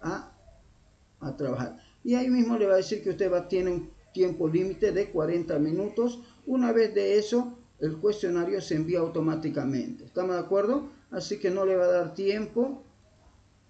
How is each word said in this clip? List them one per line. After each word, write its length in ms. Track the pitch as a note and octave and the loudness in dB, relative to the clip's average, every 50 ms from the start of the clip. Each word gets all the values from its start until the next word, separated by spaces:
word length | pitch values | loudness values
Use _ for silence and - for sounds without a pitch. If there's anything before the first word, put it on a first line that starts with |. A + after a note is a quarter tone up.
a, 300 | - E3 F#3+ - - - - - - - - - - _ _ _ _ _ _ _ _ _ _ _ | -6 -6 -6 -6 -8 -14 -20 -20 -20 -20 -20 -20 -20 _ _ _ _ _ _ _ _ _ _ _
a 180 | D#3+ C3+ - | -10 -10 -6
trabajar". 400 | - C#3+ B2+ A#2 B2 B2 A#2 - - - - _ _ - | -4 -4 -4 -2 -4 -6 -6 -10 -14 -20 -20 _ _ -2
Y 120 | A#3+ A#3+ | 0 2
ahí 140 | B3 B3+ B3+ | 2 2 4
mismo 280 | B3 B3 A3+ A#3 A#3 | 4 4 4 4 2
le 80 | G#3+ G#3 | 2 4
va 100 | G3 F#3+ | 4 4
a 20 | |
decir 260 | F#3+ F#3 - A3 G3+ - | 4 4 0 -4 -4 -2
que 60 | F#3+ | -2
usted 220 | E3+ E3 G3 F#3 | -2 0 0 0
va, 160 | F3+ F3 F3 - | 0 0 0 0
tiene 220 | F#3+ F#3 F#3 F3+ | 0 0 0 0
un 180 | F3 E3 - - - - - _ - | -2 -4 -6 -10 -14 -20 -20 _ -2
tiempo 340 | F#3 F#3 F3 D#3+ - E3 | 0 0 0 2 0 0
límite 460 | D#3 D#3+ F3+ F#3 G3 F#3 - G#3+ - E3 | 0 2 0 0 -2 0 0 0 2 2
de 160 | F#3+ G3+ - | 0 -2 0
cuarenta 500 | - D#3+ D#3 E3 E3+ F3 D#3+ - D#3 D3 | 0 -2 0 0 0 0 -2 0 0 0
minutos. 640 | D3+ D#3 E3 F#3 G#3 G#3 - A3+ A#3+ A#3+ - - - - - - - | 2 2 0 0 -2 -2 0 0 0 0 -2 -6 -14 -20 -20 -12 -6
Una 260 | C4+ B3+ C4 B3 A#3 | -2 0 2 2 4
vez 240 | A3+ A3+ A3 G#3 G3 | 4 4 4 4 2
de 220 | G3+ G3 G3 G3+ | 0 2 4 4
eso, 400 | G#3+ G#3 - A#3+ A#3+ B3 - - - - _ _ - | 2 2 2 0 0 0 -2 -8 -16 -20 _ _ -4
el 180 | D3 D#3+ D#3+ | -4 -4 -2
cuestionario 640 | - G3+ G#3 G#3 - G3 F3 F3 F3 E3+ F#3 G3+ F#3+ | 0 0 0 0 0 -2 -2 0 0 0 0 -2 -4
se 140 | - - E3+ | -2 -2 -2
envía 240 | D#3+ D#3+ E3 F3+ E3+ | -2 0 0 0 0
automáticamente. 1040 | E3 E3 E3+ E3 D#3 D#3+ D#3 D#3+ D#3+ D#3+ - D3 B2 C3+ C3+ B2 - - - - - | 0 0 0 0 0 0 0 -2 -2 -4 -2 -2 -2 -2 -2 -2 -4 -6 -8 -12 -16
¿Estamos 300 | - - F3 F3+ F#3 F3+ | -8 -6 -4 -2 -2 -2
de 60 | F3 | -2
acuerdo? 480 | E3 - G3 G3+ G3+ A#3 C4+ D4 - - - - _ _ | -2 0 2 2 2 2 0 0 -2 -6 -12 -20 _ _
Así 280 | - F#3 - - G#3 - | -10 -8 -6 -6 -4 -2
que 120 | - G3 | -2 -2
no 140 | F#3 G3 F#3+ | 0 0 2
le 100 | F#3+ F#3+ | 2 2
va 80 | F3+ F3+ | 4 4
a 80 | F3+ | 4
dar 220 | F3+ F3 E3+ D#3+ - | 4 2 0 -2 -4
tiempo 720 | G3 G3 G3 G3+ G#3+ G#3+ G#3 - A#3 B3+ C#4 C4+ - - - _ _ _ _ _ _ _ - _ _ _ _ _ _ _ | -2 0 0 0 0 -4 -2 -2 0 0 0 -4 -8 -14 -20 _ _ _ _ _ _ _ -20 _ _ _ _ _ _ _